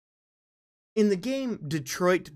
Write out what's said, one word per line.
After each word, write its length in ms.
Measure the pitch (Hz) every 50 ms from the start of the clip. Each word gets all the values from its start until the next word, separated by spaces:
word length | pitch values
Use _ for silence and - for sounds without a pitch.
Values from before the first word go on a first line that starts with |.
| _ _ _ _ _ _ _ _ _ _ _ _ _ _ _ _ _ _ _
In 140 | 220 214 208
the 80 | 196
game 420 | 180 185 247 262 269 269 247 214 - -
Detroit 640 | 143 156 160 131 - - - 185 180 185 175 180 - 151